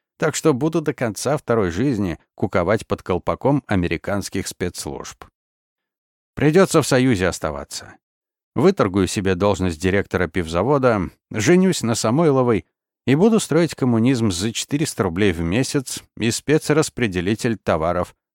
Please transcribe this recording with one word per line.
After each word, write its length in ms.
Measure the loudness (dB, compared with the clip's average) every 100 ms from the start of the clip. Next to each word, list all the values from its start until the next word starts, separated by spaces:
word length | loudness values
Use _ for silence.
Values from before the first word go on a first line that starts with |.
| _ _
так 180 | -4 0
что 180 | 0
буду 280 | 0 0 -2
до 120 | -4
конца 440 | -4 -4 -4 -4 -4
второй 340 | 0 0 0
жизни 480 | 0 -2 0 -2 -6 _ -6
куковать 500 | -2 0 0 0 -2
под 160 | -6
колпаком 600 | -2 -4 -2 -2 0 0 0
американских 800 | 0 0 -2 -4 -6 -6 -8 -8
спецслужб. 800 | -6 -8 -6 -10 -12 -14 -18 -20 _ _ _ _ _ _ _ _ _ _ -2
Придётся 460 | 2 4 4 2
в 60 | 2
Союзе 400 | 2 2 2 0
оставаться. 680 | -2 -6 -8 -10 -14 -18 -20 _ _ _ _ _
Выторгую 540 | 0 2 2 0 2 0
себе 280 | 0 -2 0
должность 460 | 0 0 -2 -2
директора 460 | 0 0 0 -2 -2
пивзавода, 800 | -2 -2 -2 0 2 2 2 -2 -10 _
женюсь 520 | -2 2 4 4 0
на 120 | -2 -2
Самойловой 680 | 0 2 2 2 2 0 -2 _ _ _ 0
и 80 | 4
буду 240 | 4 4
строить 360 | 2 0 0 0
коммунизм 540 | 0 4 2 2 0
за 200 | 0 -4
четыреста 520 | -4 -6 -4 -4 -2
рублей 280 | -2 0 0
в 80 | 0
месяц 640 | 0 -2 -2 -4 -6 -10 -14 -6
и 120 | -4
спецраспределитель 1300 | -2 0 0 2 0 0 -2 -2 -2 -2 -2 -2 -2
товаров 560 | -2 0 0 -2 -4 -10 _